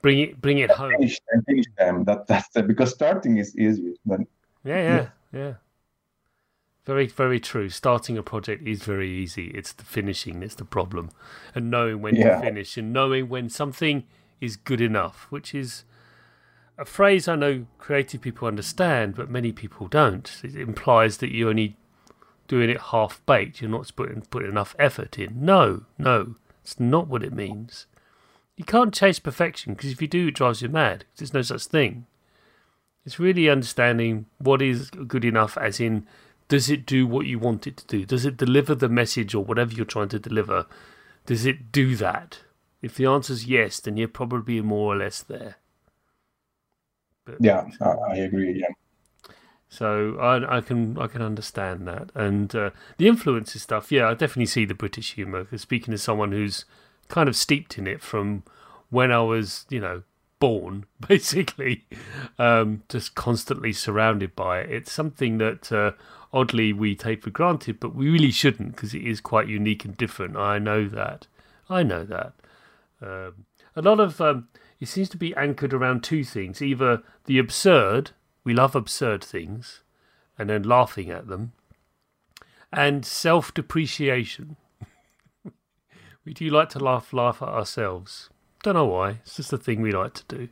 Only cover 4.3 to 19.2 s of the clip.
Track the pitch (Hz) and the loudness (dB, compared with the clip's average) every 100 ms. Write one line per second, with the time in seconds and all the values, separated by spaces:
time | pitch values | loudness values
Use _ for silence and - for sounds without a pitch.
4.3 | _ _ _ 135 170 165 170 127 _ _ | _ _ _ -6 -2 2 0 0 _ _
5.3 | 131 139 127 _ _ _ _ _ _ _ | -10 -10 -12 _ _ _ _ _ _ _
6.3 | _ _ _ _ _ - 139 127 - 131 | _ _ _ _ _ -4 -2 -2 0 0
7.3 | 123 - 120 98 - 131 120 - 113 98 | 0 -2 -6 -6 -4 0 0 -2 -8 -6
8.3 | 110 101 104 107 104 104 98 95 92 92 | -8 -8 -8 -6 -6 -4 -4 -4 -6 -8
9.3 | 92 87 - - - - - 98 95 - | -8 -10 -12 -14 -18 -8 -4 -4 -6 -8
10.3 | 87 95 - 98 - 90 92 82 - - | -10 -12 -14 -8 -6 -4 -6 -10 -16 -20
11.3 | - - 127 117 120 117 110 107 110 110 | -20 -12 -8 -2 0 0 -2 0 6 6
12.3 | 110 117 104 98 - 110 127 135 131 127 | 6 0 -6 -10 -8 -2 0 2 2 -2
13.3 | 127 120 - 147 131 160 143 135 _ _ | -6 -6 -6 -6 -2 0 0 -4 _ _
14.3 | _ 120 101 - 123 117 107 85 - - | _ -10 -8 -4 0 2 2 -2 -6 -14
15.3 | 143 - 143 127 - _ _ _ _ _ | -14 -10 -10 -10 -12 _ _ _ _ _
16.3 | _ _ _ _ - 143 - 202 190 165 | _ _ _ _ -16 -12 4 6 6 2
17.3 | 160 143 135 120 _ - 143 135 123 127 | 0 0 0 -6 _ -2 -2 -2 -6 -10
18.3 | - 117 104 101 - 180 131 107 101 | -4 -4 -4 -6 0 2 2 0 -4